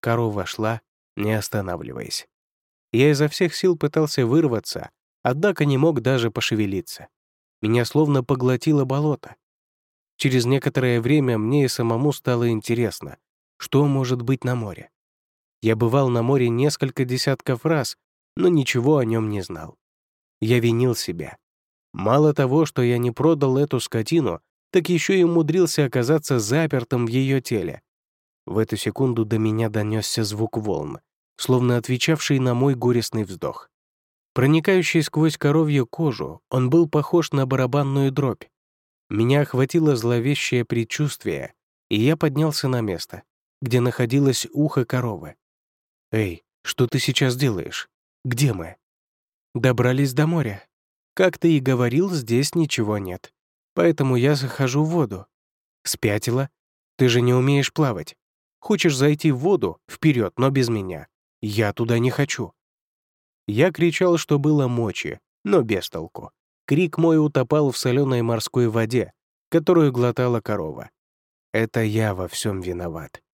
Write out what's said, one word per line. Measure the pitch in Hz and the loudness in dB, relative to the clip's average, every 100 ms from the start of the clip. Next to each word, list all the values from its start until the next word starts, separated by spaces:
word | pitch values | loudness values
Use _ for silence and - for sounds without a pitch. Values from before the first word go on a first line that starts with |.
Корова | 117 117 117 104 90 | 0 0 -2 -4 -8
шла, | - 110 113 _ _ _ - | -4 -4 -4 _ _ _ -6
не | 104 | -2
останавливаясь. | 107 - 110 95 87 65 62 55 - - _ _ _ _ _ _ | -2 -4 -6 -6 -8 -10 -12 -10 -12 -12 _ _ _ _ _ _
Я | 113 143 | 2 4
изо | 143 147 | 4 0
всех | - 175 - | 0 -2 0
сил | 190 170 | 0 0
пытался | 147 160 156 - 120 | -2 0 -2 0 2
вырваться, | 143 156 113 - - - _ _ _ | 2 2 -2 -6 -12 -14 _ _ _
однако | 123 135 202 180 147 | -4 0 0 2 0
не | 135 | 4
мог | 156 147 | 2 2
даже | 117 131 117 | 0 0 0
пошевелиться. | 110 - 110 104 95 - - - _ _ _ _ _ | -2 -2 0 0 -2 -8 -16 -18 _ _ _ _ _
Меня | 107 117 117 | 0 0 2
словно | 147 151 139 | 2 2 2
поглотило | 123 135 127 127 - 151 127 | 0 0 0 0 2 0 0
болото. | 135 151 135 - - _ _ _ _ _ _ _ _ | -2 -2 -4 -8 -20 _ _ _ _ _ _ _ _
Через | 139 131 117 | 0 2 2
некоторое | 135 143 - 127 120 | 0 0 0 0 0
время | 117 151 131 113 | 2 2 2 0
мне | 110 143 131 | 0 2 0
и | |
самому | - 117 113 147 | 0 0 2 0
стало | 139 - 123 120 | -2 -2 0 0
интересно, | 110 - 117 113 - 71 64 _ _ _ _ | -2 -2 -2 -2 -4 -16 -18 _ _ _ _
что | - 135 147 | -2 2 2
может | 135 127 127 | 2 0 -2
быть | 117 131 | -2 -2
на | 127 123 | -2 -4
море. | 107 87 - _ _ _ _ _ _ _ | -6 -10 -16 _ _ _ _ _ _ _
Я | 110 110 | 0 2
бывал | 117 131 135 | 2 2 2
на | 120 | 2
море | 117 139 120 | 2 2 2
несколько | 117 143 - 139 - 127 | 2 0 0 -6 -4 -4
десятков | 127 - 135 - 127 156 | -2 -2 -2 -4 -4 0
раз, | 160 120 - _ _ _ - | -2 -2 -8 _ _ _ 0
но | 180 | 2
ничего | 165 131 123 120 151 | 2 2 0 2 2
о | 117 | 2
нём | 113 110 | 0 -2
не | 104 | -4
знал. | 90 85 80 - _ _ _ _ _ _ | -8 -12 -14 -20 _ _ _ _ _ _
Я | 110 123 | 2 2
винил | 117 113 127 117 | 4 2 0 0
себя. | - 85 69 - _ _ _ _ _ | -6 -8 -10 -14 _ _ _ _ _
Мало | - 98 135 151 | -4 2 4 4
того, | 147 135 143 151 | 2 2 2 0
что | - | 0
я | 123 120 | 0 0
не | 123 | -2
продал | 113 147 160 139 131 | 0 0 2 2 0
эту | 147 127 | 0 -2
скотину, | - 117 110 165 135 82 _ _ _ | -2 -4 0 0 0 -6 _ _ _
так | 190 156 | -2 0
ещё | 175 - | -2 2
и | 196 | 2
умудрился | 170 170 151 165 170 - 139 | 4 2 2 2 2 2 0
оказаться | 131 120 156 - 127 | 0 0 0 2 -2
запертым | 104 139 160 139 120 127 117 | 0 0 0 -2 -2 -2 0
в | |
её | 123 135 135 | 0 0 -2
теле. | - 110 85 - _ _ _ _ _ _ - | -2 -4 -4 -10 _ _ _ _ _ _ -6
В | 101 | -2
эту | 110 107 | -2 -2
секунду | - - 135 117 107 | -4 -2 -2 0 -2
до | 110 | 0
меня | 110 107 113 | 0 0 -2
донёсся | 107 104 110 104 - | -2 -2 -4 -4 -4
звук | 107 104 107 - | -4 -4 -4 -4
волн, | 107 80 73 - _ _ _ _ | -4 -4 -6 -12 _ _ _ _
словно | - 127 123 120 | 0 2 2 0
отвечавший | 120 127 - 160 - 139 | -2 -2 0 -2 0 0
на | 127 | 0
мой | 120 135 127 | 0 0 0
горестный | 120 120 110 113 | 0 0 0 -6
вздох. | 98 90 73 - - _ _ _ _ _ _ | -6 -6 -8 -8 -16 _ _ _ _ _ _
Проникающий | - 135 160 156 190 170 165 | 0 4 4 4 2 2 0
сквозь | 147 151 160 - | 0 2 0 2
коровью | 147 151 156 143 120 | 0 2 2 2 -2
кожу, | - 160 107 69 80 _ | -2 -2 -2 -8 -12 _
он | 131 127 | -2 2
был | 156 165 | 4 4
похож | 156 143 175 160 | 2 2 0 2
на | 143 131 | -2 0
барабанную | 131 127 143 139 139 139 | 0 0 0 0 0 0
дробь. | 131 135 107 - _ _ _ _ _ _ | 0 -2 -4 -12 _ _ _ _ _ _
Меня | 101 117 143 | 0 2 2
охватило | 143 127 131 170 156 127 | 2 0 0 2 2 2
зловещее | 117 120 120 143 - 123 117 | 0 0 0 -2 -2 -2 -2
предчувствие, | 120 113 - 147 - - 76 67 _ _ _ _ | -2 -4 -4 -4 -4 -6 -6 -8 _ _ _ _
и | 104 | 0
я | 120 160 | 2 2
поднялся | 156 139 156 147 139 | 0 0 -2 -2 -2
на | 127 | -2
место, | 107 85 - 85 _ _ _ _ | -2 -6 -8 -16 _ _ _ _
где | 131 123 | -2 2
находилось | 123 - 120 135 139 123 - | 2 0 0 2 2 0 -4
ухо | 143 151 143 | -2 0 0
коровы. | 120 127 120 95 76 - _ _ _ _ _ _ _ | -2 -2 -2 -6 -12 -20 _ _ _ _ _ _ _
"Эй, | 110 104 82 _ _ | -2 -2 -4 _ _
что | - - 123 | -12 -2 0
ты | 135 | 0
сейчас | - 135 135 123 | -2 0 0 0
делаешь? | 139 98 64 - - _ _ _ 127 | -2 -2 -6 -10 -14 _ _ _ -6
Где | 120 139 | 0 0
мы?" | 98 82 - _ _ _ _ _ _ _ | 0 -8 -16 _ _ _ _ _ _ _
"Добрались | 123 127 120 123 131 139 | 0 0 2 2 2 0
до | 127 151 | 2 0
моря. | 170 120 98 _ _ _ _ _ | 0 -2 -8 _ _ _ _ _
Как | - 185 - | 0 0 2
ты | 170 156 | 2 4
и | |
говорил, | 131 127 120 127 196 | 2 2 2 2 0
здесь | 170 110 117 143 170 | -2 0 0 0 0
ничего | 156 - 107 107 | -2 0 -2 -2
нет. | 95 90 - _ _ _ _ - | -4 -10 -16 _ _ _ _ 0
Поэтому | 170 151 135 127 | 2 2 2 2
я | 131 147 | 2 2
захожу | 131 - 135 135 | -2 -2 0 0
в | 156 | 0
воду". | 175 127 98 - _ _ _ _ _ | 0 -2 -4 -14 _ _ _ _ _
"Спятила? | - - 110 104 - 123 139 _ _ _ _ _ | -10 -2 0 0 -2 -2 -2 _ _ _ _ _
Ты | 127 | 2
же | 117 | 4
не | 123 | 4
умеешь | 127 131 143 135 | 2 4 2 0
плавать. | - 143 98 78 - _ _ _ _ | 0 0 0 -4 -18 _ _ _ _
Хочешь | - 208 175 135 | -2 2 2 2
зайти | 143 151 160 | 2 2 0
в | 127 | 0
воду? | 156 185 98 80 _ | 2 2 0 -6 _
Вперёд, | - 156 127 98 - | 0 2 2 0 0
но | 135 | 0
без | 135 120 | 2 0
меня. | 110 95 80 73 _ _ _ | 0 -4 -10 -12 _ _ _
Я | 110 104 107 | -6 0 0
туда | - 117 117 | 0 0 2
не | 127 | 0
хочу". | 123 139 - 101 _ _ _ _ _ _ _ _ _ - | 0 -4 -4 -10 _ _ _ _ _ _ _ _ _ -6
Я | 107 175 | 2 2
кричал, | 156 170 156 185 170 | 2 0 2 2 2
что | - 147 | 0 0
было | 147 151 131 | 2 2 0
мочи, | 120 117 - - - _ _ | -2 -4 -4 -10 -12 _ _
но | 208 196 | 0 2
без | 113 98 - | 2 -2 -4
толку. | - 80 - - _ _ _ - | -10 -12 -14 -18 _ _ _ -2
Крик | 143 180 - | 0 2 2
мой | 165 160 | 4 4
утопал | 151 147 127 151 143 | 2 0 0 2 0
в | 123 | 0
солёной | 131 123 139 123 | 0 0 0 0
морской | 117 117 - 127 120 | 0 -2 -2 0 2
воде, | 113 110 123 98 _ _ _ _ | 2 0 0 -2 _ _ _ _
которую | 165 156 175 147 | 0 4 4 4
глотала | 123 123 120 123 117 | 2 0 0 0 0
корова. | - 104 78 67 - _ _ _ _ _ _ | -2 -6 -6 -10 -16 _ _ _ _ _ _
Это | 110 113 - | -2 -2 -2
я | 110 110 110 95 | -2 0 -2 -2
во | 90 | -6
всём | - 113 95 | -6 -6 -6
виноват. | 90 87 87 82 73 - _ | -6 -6 -6 -8 -14 -20 _